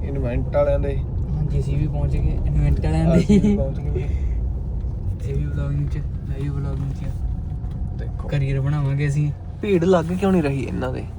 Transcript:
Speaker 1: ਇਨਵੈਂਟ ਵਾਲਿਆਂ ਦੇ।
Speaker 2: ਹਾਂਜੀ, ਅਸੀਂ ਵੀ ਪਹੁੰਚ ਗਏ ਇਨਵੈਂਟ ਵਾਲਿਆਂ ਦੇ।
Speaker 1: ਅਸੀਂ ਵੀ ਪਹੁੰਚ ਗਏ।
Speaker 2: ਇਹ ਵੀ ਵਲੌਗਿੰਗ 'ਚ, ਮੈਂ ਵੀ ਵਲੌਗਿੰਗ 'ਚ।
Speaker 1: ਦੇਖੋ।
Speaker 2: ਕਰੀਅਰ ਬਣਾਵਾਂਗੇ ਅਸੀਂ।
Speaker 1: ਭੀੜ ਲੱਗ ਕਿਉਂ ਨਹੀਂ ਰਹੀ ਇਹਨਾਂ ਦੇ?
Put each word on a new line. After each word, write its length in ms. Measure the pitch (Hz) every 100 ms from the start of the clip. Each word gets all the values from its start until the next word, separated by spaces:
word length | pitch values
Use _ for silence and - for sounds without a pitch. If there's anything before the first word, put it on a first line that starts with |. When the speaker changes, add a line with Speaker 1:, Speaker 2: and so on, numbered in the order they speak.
Speaker 1:
ਇਨਵੈਂਟ 520 | - 139 127 127 131 147
ਵਾਲਿਆਂ 240 | 143 143
ਦੇ। 180 | 143 139
Speaker 2:
ਹਾਂਜੀ, 600 | - - - 143 147 143
ਅਸੀਂ 180 | 135 143
ਵੀ 100 | 151
ਪਹੁੰਚ 240 | 147 143
ਗਏ 200 | - - - -
ਇਨਵੈਂਟ 340 | 147 143 - 156
ਵਾਲਿਆਂ 200 | 156 165
ਦੇ। 120 | 170
Speaker 1:
ਅਸੀਂ 240 | 160 202
ਵੀ 140 | 202 202
ਪਹੁੰਚ 220 | 165 -
ਗਏ। 300 | - - - - - - - - - - - - - -
Speaker 2:
ਇਹ 120 | - -
ਵੀ 100 | 147
ਵਲੌਗਿੰਗ 440 | 143 143 143 143
'ਚ, 80 | 151
ਮੈਂ 420 | - - - 135
ਵੀ 100 | 143
ਵਲੌਗਿੰਗ 420 | 139 139 139 135
'ਚ। 120 | 139 131 - - - - - - - - -
Speaker 1:
ਦੇਖੋ। 280 | - - -
Speaker 2:
ਕਰੀਅਰ 320 | 147 135 135
ਬਣਾਵਾਂਗੇ 480 | 135 147 135 139 147
ਅਸੀਂ। 240 | 143 147 - - -
Speaker 1:
ਭੀੜ 220 | 214 190
ਲੱਗ 220 | 170 185 160
ਕਿਉਂ 260 | 180 190
ਨਹੀਂ 120 | 185
ਰਹੀ 200 | 147 139
ਇਹਨਾਂ 280 | 127 - 127
ਦੇ? 120 | - -